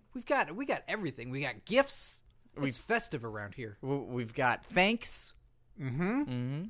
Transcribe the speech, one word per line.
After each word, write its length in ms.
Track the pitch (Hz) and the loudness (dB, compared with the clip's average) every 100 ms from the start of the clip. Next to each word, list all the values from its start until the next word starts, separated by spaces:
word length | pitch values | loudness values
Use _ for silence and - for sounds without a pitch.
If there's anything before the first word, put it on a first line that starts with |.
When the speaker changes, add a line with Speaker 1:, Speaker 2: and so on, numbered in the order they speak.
| - | -8
Speaker 1:
We've 120 | 254 - | -8 0
got, 300 | 277 208 185 | 2 2 -2
we 100 | 285 | -2
got 180 | 143 - | -2 -2
everything. 440 | 214 170 120 120 | -4 -2 -4 -6
We 100 | 135 | -4
got 240 | 139 104 - | -4 -6 2
gifts. 560 | 233 269 - - - - - - | 4 4 2 -4 -8 -16 -20 -14
It's 80 | - | -2
Speaker 2:
We've 120 | 139 120 | -2 -2
Speaker 1:
festive 500 | - 226 - 147 113 | 0 0 2 -6 -6
around 300 | 107 104 - | -6 -8 -8
here. 220 | 110 101 | -10 -6
Speaker 2:
w-, 220 | 135 139 | -2 -2
we've 300 | 104 123 113 | 0 -2 -2
got 320 | 117 127 117 - | 4 4 4 2
thanks. 680 | 175 196 233 - - - - - _ _ - | 4 4 4 -2 -4 -8 -14 -20 _ _ -6
Speaker 1:
Mm-hmm. 420 | 135 123 180 254 | -4 0 0 2
Speaker 2:
Mm-hmm. 420 | 294 123 123 143 | 0 -2 -2 -4